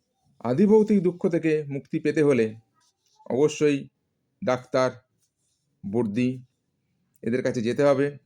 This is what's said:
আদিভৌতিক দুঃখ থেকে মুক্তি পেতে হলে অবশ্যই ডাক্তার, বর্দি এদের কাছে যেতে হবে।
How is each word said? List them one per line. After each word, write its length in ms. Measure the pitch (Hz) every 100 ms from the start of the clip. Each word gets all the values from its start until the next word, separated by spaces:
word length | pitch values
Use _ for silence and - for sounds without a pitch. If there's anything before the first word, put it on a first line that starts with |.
| _ _ _ _
আদিভৌতিক 640 | 117 131 196 220 214 208
দুঃখ 260 | 170 175 190
থেকে 360 | 165 160 156 147
মুক্তি 320 | 139 - 160
পেতে 220 | 151 147
হলে 320 | 147 127 110 110 _ _ _ _ _ _ -
অবশ্যই 580 | 120 151 151 151 139 139 _ _ _ _ _
ডাক্তার, 460 | 98 123 - 131 127 123 _ _ _ _ _ _ _ _ 101
বর্দি 500 | 113 113 104 127 131 - _ _ _ _ _ _ _
এদের 200 | 113 123
কাছে 200 | 127 123
যেতে 220 | 113 120
হবে। 340 | 143 135 143 139